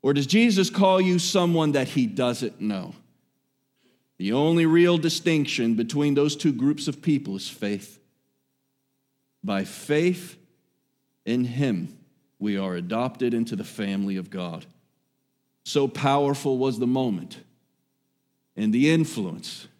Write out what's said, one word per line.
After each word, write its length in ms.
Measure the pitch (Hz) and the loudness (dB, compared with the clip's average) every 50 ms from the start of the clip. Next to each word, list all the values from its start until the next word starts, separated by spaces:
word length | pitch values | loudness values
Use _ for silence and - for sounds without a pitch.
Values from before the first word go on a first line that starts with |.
| - | 2
Or 100 | 135 143 | 2 2
does 140 | 143 139 135 | 2 0 2
Jesus 420 | 180 214 233 240 208 190 185 - | 4 4 4 4 4 2 0 0
call 320 | - 190 196 190 190 185 | 2 2 4 4 4 4
you 160 | 185 185 180 175 | 4 4 2 2
someone 540 | 175 - - 196 175 175 170 165 160 151 | 0 0 0 2 2 4 2 2 2 2
that 160 | 143 139 131 123 | 2 0 0 0
he 180 | - 143 123 | 0 0 0
doesn't 560 | 110 98 95 123 123 120 117 127 107 - - | 0 0 -2 -2 -2 -2 -2 -6 -8 -6 -6
know? 320 | 98 107 104 95 87 - - - _ _ _ _ _ _ _ _ _ _ _ _ _ _ _ _ _ _ _ _ _ _ _ _ | -4 -4 -4 -4 -6 -10 -14 -20 _ _ _ _ _ _ _ _ _ _ _ _ _ _ _ _ _ _ _ _ _ _ _ _
The 140 | 92 98 113 | -4 -2 0
only 340 | 135 147 160 170 165 165 160 | 2 2 2 4 4 4 6
real 320 | 160 170 175 175 175 170 | 6 6 6 6 4 2
distinction 720 | 156 165 165 - - 175 165 156 143 135 - - 120 113 117 | 2 0 -2 0 0 2 2 2 0 0 -2 -2 0 0 2
between 400 | 107 117 117 123 143 147 147 143 | 0 0 -2 -2 0 0 2 4
those 220 | 143 143 151 147 | 2 2 2 0
two 180 | - - 165 135 | 0 0 0 2
groups 340 | 113 127 139 147 147 - - | 2 2 0 0 0 -4 -6
of 140 | 127 - | -6 -4
people 340 | - 165 147 135 - 101 98 | 0 0 0 0 0 -4 -8
is 140 | 98 - - | -8 -8 -12
faith. 500 | - - - 101 104 98 - - - _ _ _ _ _ _ _ _ _ _ _ _ _ _ _ _ _ _ _ _ _ _ _ _ _ _ _ _ _ - | -10 -6 -4 -4 -4 -4 -8 -14 -20 _ _ _ _ _ _ _ _ _ _ _ _ _ _ _ _ _ _ _ _ _ _ _ _ _ _ _ _ _ -8
By 200 | 190 101 98 98 | -4 -4 -4 -4
faith 760 | - - - - - 147 151 165 180 180 175 - - - _ _ _ _ _ _ _ _ _ _ _ _ _ _ _ _ _ _ | -6 -10 -16 -4 -2 0 2 2 2 0 -2 -8 -18 -20 _ _ _ _ _ _ _ _ _ _ _ _ _ _ _ _ _ _
in 200 | - 117 123 123 | -4 -2 -2 -2
him, 520 | 123 120 127 143 131 107 90 82 - - - _ _ _ _ _ _ _ _ | -2 -2 -2 0 0 0 -2 -4 -8 -12 -18 _ _ _ _ _ _ _ _
we 180 | 101 107 101 | -4 -4 -2
are 200 | 98 95 95 90 | -2 -4 -4 -6
adopted 580 | 87 87 90 104 113 123 127 127 - 127 120 117 | -6 -6 -4 -4 -4 -4 -4 -4 -2 -2 0 0
into 220 | 117 117 117 117 | 0 -2 -2 -4
the 80 | 95 - | -8 -8
family 520 | - - - 107 98 98 98 101 98 98 | -10 -8 -8 -6 -4 -2 -2 -2 -2 -4
of 140 | 95 90 90 | -6 -8 -8
God. 380 | - 95 90 87 85 95 - - _ _ _ _ _ _ _ _ _ _ _ _ _ _ _ _ _ _ _ | -8 -8 -8 -8 -10 -12 -14 -18 _ _ _ _ _ _ _ _ _ _ _ _ _ _ _ _ _ _ _
So 240 | - - 147 139 131 | -2 0 2 2 2
powerful 720 | - - 135 143 139 143 143 139 139 135 - 143 135 127 | -2 -2 0 2 2 4 2 2 0 0 0 -2 0 0
was 180 | 131 135 120 110 | 0 -2 0 0
the 80 | 123 | 0
moment 540 | 120 127 131 131 123 101 87 85 - - - - _ _ _ _ _ _ _ _ _ _ _ _ _ _ _ _ _ _ _ _ _ _ | 0 2 0 0 0 -2 -4 -6 -12 -16 -20 -20 _ _ _ _ _ _ _ _ _ _ _ _ _ _ _ _ _ _ _ _ _ _
and 160 | - 107 107 | -4 -2 0
the 200 | 107 120 139 151 | 2 4 4 4
influence 760 | 160 165 156 156 - 113 101 87 82 - - - - - - - _ _ | 4 4 2 0 -2 -6 -6 -6 -8 -10 -12 -14 -14 -16 -18 -20 _ _